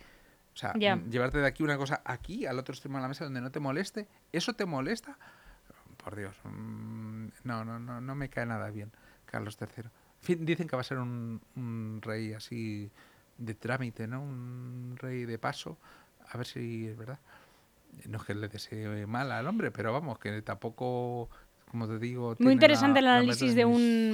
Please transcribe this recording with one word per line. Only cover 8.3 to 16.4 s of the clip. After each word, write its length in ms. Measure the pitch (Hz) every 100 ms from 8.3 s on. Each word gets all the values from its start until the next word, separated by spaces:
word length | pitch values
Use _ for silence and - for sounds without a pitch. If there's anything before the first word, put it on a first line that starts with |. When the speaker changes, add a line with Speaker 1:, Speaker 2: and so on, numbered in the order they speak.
| - 120
Speaker 1:
nada 240 | 113 104
bien 220 | 104 107 - - - -
Carlos 300 | 117 107 -
tercero. 340 | 117 - 113 - _ _
En 40 | -
fin, 200 | 175 160
dicen 220 | 170 160
que 80 | 131
va 60 |
a 40 | 123
ser 120 | 131
un, 420 | 123 120 117 113 - -
un 440 | 120 113 110 110
rey 320 | 107 110 110
así 580 | 107 - 120 110 104 104 - - _ _ -
de 160 | 117 107
trámite, 520 | 113 131 123 - 113
¿no? 140 | 127
Un 760 | 143 127 123 123 123 123 123 123
rey 280 | 131 127 120
de 120 | 113
paso. 380 | 131 139 - 165 - - - _ -
A 60 |
ver 80 | 120